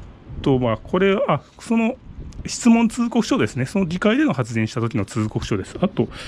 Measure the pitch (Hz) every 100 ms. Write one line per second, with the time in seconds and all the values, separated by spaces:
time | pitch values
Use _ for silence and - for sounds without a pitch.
0 | - - - - - 131 123 110 - 180
1 | 196 196 - 151 - - - 226 226 -
2 | - - - - - - 240 226 226 -
3 | 233 240 208 254 110 123 131 196 180 180
4 | 208 254 302 143 113 113 110 123 113 110
5 | 98 117 107 - - 104 90 - 190 -
6 | 113 -